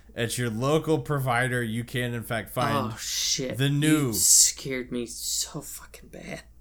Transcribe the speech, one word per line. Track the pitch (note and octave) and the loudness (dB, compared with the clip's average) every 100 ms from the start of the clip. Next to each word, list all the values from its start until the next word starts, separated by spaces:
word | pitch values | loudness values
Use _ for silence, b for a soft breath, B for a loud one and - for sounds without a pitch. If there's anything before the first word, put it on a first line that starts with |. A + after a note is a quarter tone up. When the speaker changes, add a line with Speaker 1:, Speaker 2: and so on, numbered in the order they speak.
| b - | b -4
Speaker 1:
at | A#2 - | -4 -2
your | B2 | -2
local | A2 C3 D#3 D#3 D#3 | 0 2 2 4 0
provider, | C3 C#3+ C3 A#2+ B2+ B2 | 0 -2 2 2 2 0
you | A#2 A2+ A#2 | -2 -2 -4
can, | B2+ B2 | -2 -2
in | A#2+ | -4
fact, | G#2+ A#2 G2 | -4 -4 -4
find | - A#2+ A2+ A2 | -2 0 0 -2
Speaker 2:
Oh, | A2 | -6
shit. | - - - - C3 A2 | -6 -4 -2 -2 -2 0
Speaker 1:
the | C#3 | 2
new | C#3+ D3+ D3+ C3+ | 4 4 4 4
Speaker 2:
You | |
scared | G#2 - - - - C#3 C3 B2 | 2 6 8 6 2 -4 -4 -4
me | B2 A#2 | -4 -6
so | - - - - D#3 | -6 -4 -4 -4 -6
fucking | - - - - - | -10 -12 -16 -20 -18
bad. | - - - - - | -16 -12 -12 -14 0